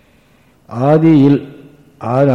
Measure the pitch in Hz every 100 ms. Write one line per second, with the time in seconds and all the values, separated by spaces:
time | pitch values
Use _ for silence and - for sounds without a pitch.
0 | _ _ _ _ _ _ - 117 135 156
1 | 165 156 139 143 - - - _ _ -
2 | 113 127 139